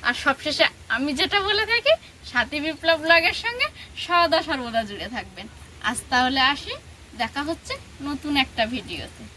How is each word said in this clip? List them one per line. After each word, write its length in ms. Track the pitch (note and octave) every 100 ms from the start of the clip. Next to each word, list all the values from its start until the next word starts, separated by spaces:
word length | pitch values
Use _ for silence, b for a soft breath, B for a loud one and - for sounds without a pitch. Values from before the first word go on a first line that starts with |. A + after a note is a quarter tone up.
| -
আর 80 | B3
সবশেষে 420 | D4 C4+ D4+ C#4+ D#4 - - A3+
আমি 160 | C#4 C4+
যেটা 200 | F#4 G4+ G4
বলে 160 | G#4 G#4+
থাকি, 220 | A#4 C5+ E5 B B -
সাথী 260 | B3 A#3+ D4 D4+
বিপ্লব 320 | C#4+ D#4+ D#4+ D#4
ব্লগের 320 | E4+ E4 -
সঙ্গে 240 | A4+ A#4+ D5 B B - -
সদা 340 | F4 E4+ D#4+ D#4+
সর্বদা 340 | C4+ A#3+ A3+ A3
জুড়ে 200 | G3 F3+ A#3
থাকবেন। 320 | F3+ - - - - - -
আজ 80 | B3 -
তাহলে 300 | B3 B3+ C4+ C4
আসি, 200 | C#4+ - C5 - - - G#3+
দেখা 200 | A3+ C4+ D4
হচ্ছে 260 | E4 - C5+ - - C#4
নতুন 260 | C#4+ D4 C#4 C4
একটা 180 | - A3
ভিডিওতে। 500 | B3 - E3+ A#2+ - -